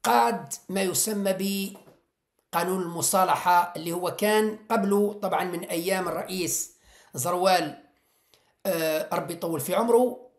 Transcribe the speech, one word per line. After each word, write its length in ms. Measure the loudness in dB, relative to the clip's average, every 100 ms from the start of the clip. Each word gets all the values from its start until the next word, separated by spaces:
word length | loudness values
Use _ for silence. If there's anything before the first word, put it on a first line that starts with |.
قاد 500 | 4 4 4 0 -8 -14 -6
ما 120 | -2
يسمى 520 | 0 0 -2 -2 -2
بقانون 1500 | -2 -2 -4 -6 -10 -20 _ _ _ _ _ _ -4 -2 -2
المصالحة، 920 | -4 -4 0 2 2 2 4 4 2 -6
اللي 160 | -6
هو 240 | -4 -4 0
كان 440 | 2 4 2 -2 -2
قبله 440 | 0 2 2 2
طبعًا 300 | -2 -2 -2
من 200 | -2 -6
أيام 440 | -6 -4 -2 -2 -2
الرئيس 680 | -6 -6 -4 -2 -4 -6 _ _ _ _
زروال، 720 | -6 -2 2 4 4 2 -8 _ _ _ _ _ _ _ _ -4
آه، 440 | -2 0 -2 -2
ربي 200 | -4 -6
يطول 260 | -6 -4 -4
في 160 | -2 0
عمره 540 | 4 6 4 0 -16